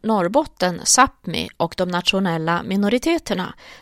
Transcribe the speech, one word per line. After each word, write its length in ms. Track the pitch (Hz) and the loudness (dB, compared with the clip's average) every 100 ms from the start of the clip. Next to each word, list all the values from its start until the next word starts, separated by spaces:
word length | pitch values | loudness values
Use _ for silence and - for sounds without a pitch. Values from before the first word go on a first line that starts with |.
Norrbotten, 800 | - 214 175 277 302 - 180 175 | -2 0 2 2 0 -2 -2 -2
Sápmi 640 | - - 269 - - 165 82 - | 2 4 4 2 -8 -6 -6 -4
och 160 | 165 - | -4 -2
de 120 | 180 | -2
nationella 720 | 175 - 190 190 165 160 170 | 0 -2 0 0 -2 -2 -2
minoriteterna 920 | - 196 202 247 320 339 - 190 180 - - - | -2 0 0 0 0 -2 -2 -6 -6 -12 -20 -18